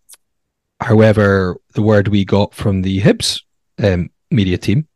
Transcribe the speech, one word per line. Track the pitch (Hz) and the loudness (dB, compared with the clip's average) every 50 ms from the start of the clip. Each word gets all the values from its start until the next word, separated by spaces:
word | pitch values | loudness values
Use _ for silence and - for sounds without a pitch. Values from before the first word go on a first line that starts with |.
| _ - - _ _ _ _ _ _ _ _ _ _ _ _ - | _ -20 -20 _ _ _ _ _ _ _ _ _ _ _ _ -12
However, | - 120 110 110 110 110 104 107 104 101 98 98 92 90 87 - _ _ - | -4 0 2 4 4 4 4 4 2 2 2 0 -2 -4 -8 -10 _ _ -6
the | - | -2
word | 104 107 107 101 98 104 | 0 2 2 2 2 0
we | 104 101 95 | 0 -2 -2
got | 92 - 98 104 - - | 0 0 0 0 -2 -6
from | - - 110 98 95 | -6 -4 -4 -2 -2
the | 92 95 95 95 | -2 -2 -2 0
Hibs, | 98 185 - 226 - - - - - _ _ _ _ _ _ - | 2 0 0 0 -2 -8 -8 -10 -12 _ _ _ _ _ _ -2
um, | 107 101 92 87 82 - _ _ _ - | -2 0 0 -2 -4 -6 _ _ _ -4
media | - 117 98 92 87 85 | -2 0 0 0 -2 -2
team | - - 95 143 156 - _ | -2 -2 -2 -2 -2 -6 _